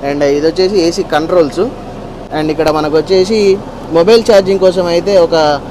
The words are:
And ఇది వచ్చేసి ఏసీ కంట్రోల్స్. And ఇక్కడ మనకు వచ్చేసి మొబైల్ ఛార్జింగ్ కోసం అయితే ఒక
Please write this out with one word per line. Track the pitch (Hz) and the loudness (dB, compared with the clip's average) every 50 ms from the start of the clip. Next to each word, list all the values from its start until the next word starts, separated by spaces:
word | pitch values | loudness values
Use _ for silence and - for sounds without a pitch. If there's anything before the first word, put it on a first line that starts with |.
| 139 139 | -4 -4
And | 143 143 | -2 0
ఇది | 147 139 143 147 147 | 0 0 0 2 0
వచ్చేసి | 160 160 180 185 185 208 196 | 0 0 0 0 0 2 0
ఏసీ | 165 170 165 - | 0 0 -2 -2
కంట్రోల్స్. | 180 - 160 147 156 160 180 180 160 139 - 156 | -4 -2 -2 -2 -2 0 2 2 2 2 0 -4
And | 196 262 294 - - - - - - - - - - - - 151 156 156 | -4 -4 -4 -10 -14 -14 -14 -14 -14 -14 -16 -16 -14 -10 -6 -4 -4 -4
ఇక్కడ | 151 147 160 156 | -2 -2 -2 0
మనకు | 151 156 151 151 147 | 0 0 -2 0 0
వచ్చేసి | 160 156 165 190 185 185 185 226 220 208 196 190 202 - - - - - - | -2 0 2 2 0 2 2 0 0 2 2 2 0 -2 -12 -14 -14 -12 -2
మొబైల్ | 156 165 170 196 226 226 220 - | 0 2 4 4 4 4 4 4
ఛార్జింగ్ | 226 196 190 185 196 190 | 2 4 4 2 0 2
కోసం | 190 185 175 190 180 | 2 2 2 2 -2
అయితే | 175 170 170 170 196 202 190 | 0 0 -2 0 2 2 2
ఒక | 170 156 170 160 156 151 147 139 131 - | 2 4 2 2 2 2 0 -2 -6 -10